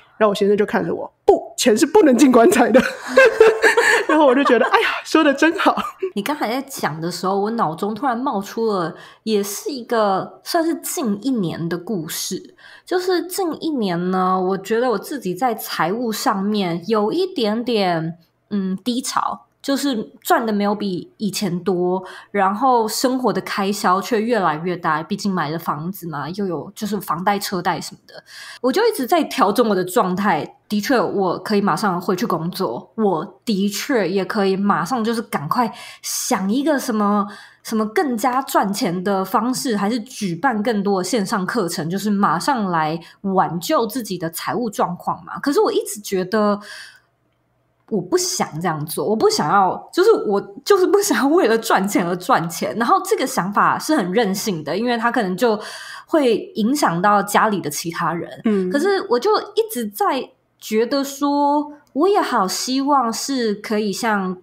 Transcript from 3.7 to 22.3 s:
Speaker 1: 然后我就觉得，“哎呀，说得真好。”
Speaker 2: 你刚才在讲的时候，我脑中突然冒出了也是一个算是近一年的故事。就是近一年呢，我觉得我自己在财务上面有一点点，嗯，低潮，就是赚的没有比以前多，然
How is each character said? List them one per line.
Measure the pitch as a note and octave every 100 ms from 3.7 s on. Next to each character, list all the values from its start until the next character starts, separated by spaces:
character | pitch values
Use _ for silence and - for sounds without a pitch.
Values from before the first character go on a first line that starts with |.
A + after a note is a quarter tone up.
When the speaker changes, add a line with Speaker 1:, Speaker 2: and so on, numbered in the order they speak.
| - - A4 G4
Speaker 1:
然 | D#4
后 | C#4+
我 | B3+
就 |
觉 | C#4+ A#3
得 | -
，“哎 | G4+
呀， | G4+ -
说 | - D#4+
得 | D#4
真 | C4+ E4 E4+
好。” | - - - - F#4 G3+
Speaker 2:
你 |
刚 | G#3 D4
才 | A3+
在 | B3+ C4+
讲 | - F3 D#3
的 | E3+
时 | E3+ F#3
候， | G3
我 | G#3
脑 | A#3 E3+
中 | D#3+ G3+ A3
突 | C#4+
然 | A#3
冒 | C4+ G#3+
出 | G3+ - A3+
了 | G3 D#3+ - - -
也 | A3 -
是 | G3+ - A4
一 | C4+ A3+
个 | A#3 G#3 F#3+ F#3 -
算 | - F4
是 | E4 C#4+
近 | - - B3 G3+ B3
一 |
年 | B3 E3+ - E3
的 | E3+
故 | F3 G3+ D#3
事。 | - - F3+ - _ - - -
就 | F4+
是 | F#4 F4+ E4+
近 | - F4 C#4+
一 | D#4+
年 | C#4+ G3+ E3+ F3+
呢， | F#3 F#3 F#3
我 | F#3 F#3+
觉 | F#3+ A3+
得 | B3+
我 | G3+
自 | - C#4+
己 | F#3+
在 | F3+ B3+ A3
财 | - - E3
务 | A3 A#3+
上 | G#3 C4+ G3
面 | G3 G#3+ F3+ E3+ E3+
有 | G#3+ G#3
一 | E4+ F#4+
点 | F#4+ G#3 A3+
点， | A#3+ A3+ F#3 E3 D#3+ E3 _ _ -
嗯， | G3+ F#3+ F#3+
低 | - A#3+
潮， | - - - G3+ _ _
就 | - C4+
是 | C#4 A3+ - -
赚 | - E4 A3+
的 |
没 | G#3
有 | G#3 G#3
比 | G3+ F3 - -
以 | G#3
前 | - G3 F3
多， | F3 F3 F3+ F#3 F#3 -
然 | -